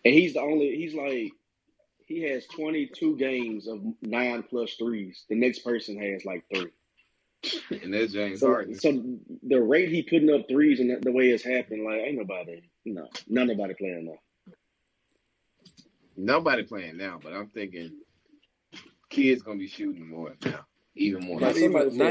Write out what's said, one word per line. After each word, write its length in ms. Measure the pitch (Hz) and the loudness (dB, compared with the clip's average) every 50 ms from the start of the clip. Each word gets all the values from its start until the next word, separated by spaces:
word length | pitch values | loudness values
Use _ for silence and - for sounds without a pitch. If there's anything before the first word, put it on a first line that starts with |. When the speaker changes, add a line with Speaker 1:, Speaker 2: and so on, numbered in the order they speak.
| - | 6
Speaker 1:
And 80 | 120 139 | 8 8
he's 200 | 160 180 165 135 | 8 6 6 0
the 60 | 143 | -2
only, 340 | 135 147 156 151 143 143 120 | -2 0 2 2 2 2 0
he's 180 | 151 170 160 151 | -4 -6 -6 -6
like, 380 | 151 139 139 135 123 110 98 - _ _ _ _ _ _ _ _ _ _ _ _ _ _ | -6 -4 -4 -4 -4 -6 -8 -10 _ _ _ _ _ _ _ _ _ _ _ _ _ _
he 160 | _ 156 170 165 147 | _ -8 -6 -4 -4
has 160 | 135 127 - | -4 -6 -8
twenty-two 720 | - - - 156 156 160 156 143 127 - - 170 156 151 | -12 -10 -8 -6 -4 -2 -2 -4 -4 -6 -2 0 0 0
games 500 | 123 135 131 131 127 120 113 110 104 98 | 0 0 0 0 -2 -2 -4 -6 -8 -8
of 140 | 110 110 104 101 113 113 _ | -10 -10 -8 -8 -8 -8 _
nine 420 | - 107 110 120 127 123 120 117 - | -6 -4 -2 0 0 -2 -2 -6 -8
plus 320 | _ 123 120 117 107 - | _ -4 -4 -4 -4 -4
threes. 500 | - 113 120 117 107 98 92 - - - _ | -4 -4 -4 -2 -4 -6 -10 -12 -18 -6 _
The 60 | 107 | 0
next 240 | 113 123 127 117 - | 2 2 2 0 -2
person 380 | - 120 120 113 - - 104 101 | -4 -4 -4 -4 -4 -8 -10 -6
has, 240 | 101 101 98 92 95 | -6 -6 -6 -6 -8
like, 220 | 98 92 87 _ _ 101 | -8 -10 -10 _ _ -6
three. 160 | 95 90 87 _ _ _ _ _ _ _ _ _ _ _ _ _ _ - - - 330 - - 107 104 | -6 -6 -6 _ _ _ _ _ _ _ _ _ _ _ _ _ _ -8 -8 -8 -8 -8 -8 -10 -8
Speaker 2:
And 120 | - 92 98 | -6 -4 0
that's 200 | 107 117 107 98 | 0 0 0 0
James 260 | 104 104 101 95 104 | -4 -4 -4 0 2
Speaker 1:
So, 80 | 131 | 4
Speaker 2:
Harden. 280 | 131 127 113 98 90 117 - | 4 4 2 0 -6 -8 0
Speaker 1:
so 240 | - 156 139 127 113 127 123 104 - - - - - | 2 2 2 2 -2 -6 -10 -10 -12 -16 -18 -12 0
the 180 | 123 135 127 | 4 4 4
rate 280 | 117 107 139 170 185 165 | 6 6 4 4 4 2
he 120 | 165 170 - | 0 -2 0
putting 260 | - 170 160 151 156 | 2 4 6 6 6
up 160 | 147 131 - | 6 4 2
threes 320 | - 127 143 151 151 139 123 | 2 4 6 6 6 6 4
and 100 | 127 123 | 4 2
the, 60 | 123 - | 2 0
the 120 | 113 127 | 0 0
way 180 | 123 131 127 127 | 4 6 6 6
it's 140 | 120 113 - | 6 4 0
happening, 400 | 127 127 127 120 - 113 107 107 | -2 -2 -2 -2 -4 -6 -6 -4
like, 160 | 110 110 110 | -2 -2 -2
ain't 160 | 127 139 147 | -2 -2 -4
nobody, 440 | 123 104 95 95 90 87 85 85 85 87 _ _ _ _ | -4 -4 -6 -6 -8 -8 -10 -14 -16 _ _ _ _ _
no, 220 | 110 104 87 73 60 - - - | -8 -8 -8 -10 -12 -14 -16 -6
not 180 | - 110 123 127 | 0 2 2 2
nobody 260 | 120 113 101 101 95 95 | 2 0 -2 -4 -6 -6
playing 300 | - 98 92 87 85 82 | -6 -6 -6 -6 -8 -10
now. 480 | 82 78 - _ _ _ _ _ 185 175 _ _ _ _ _ _ _ _ _ _ _ _ _ _ _ _ _ _ _ _ _ _ - _ - _ _ _ _ _ _ _ | -12 -14 -16 _ _ _ _ _ -20 -20 _ _ _ _ _ _ _ _ _ _ _ _ _ _ _ _ _ _ _ _ _ _ -20 _ -20 _ _ _ _ _ _ _
Speaker 2:
Nobody 460 | 95 95 110 139 165 165 156 131 117 104 | -6 0 2 2 4 4 2 2 2 0
playing 340 | 110 117 101 90 80 80 | -6 -8 -10 -10 -10 -10
now, 220 | 87 98 95 87 82 | -10 -10 -10 -10 -12
but 120 | 73 78 87 | -14 -10 -10
I'm 140 | 101 104 | -10 -10
thinking 440 | 107 _ 113 104 92 90 85 85 82 - - - _ _ _ _ _ _ _ _ _ _ _ _ _ - - - - _ _ _ _ | -8 _ -8 -8 -8 -8 -10 -12 -12 -14 -18 -20 _ _ _ _ _ _ _ _ _ _ _ _ _ -20 -20 -20 -20 _ _ _ _
kids 320 | - - 135 - - - - | 0 4 4 4 4 2 0
gonna 160 | 110 104 98 | -10 -8 -8
be 80 | 95 | -8
shooting 400 | 98 - - 104 98 95 85 82 | -10 -8 -6 -6 -6 -6 -8 -12
more 280 | 80 80 82 82 76 - _ - | -14 -12 -12 -12 -12 -12 _ -6
now, 200 | - - 73 - _ _ _ _ _ _ | -6 -6 -6 -14 _ _ _ _ _ _
even 280 | - 302 - 190 185 180 | -2 -2 0 0 -4 -6
more. 160 | 180 175 - | -6 -4 0
Speaker 3:
Not 160 | - 127 - | 0 2 4
Speaker 1:
Like 20 | |
somebody 280 | 165 160 - 180 156 143 | 4 4 4 4 4 2
Speaker 3:
even, 100 | 135 123 | 2 2
not 80 | 123 147 165 | 2 2 4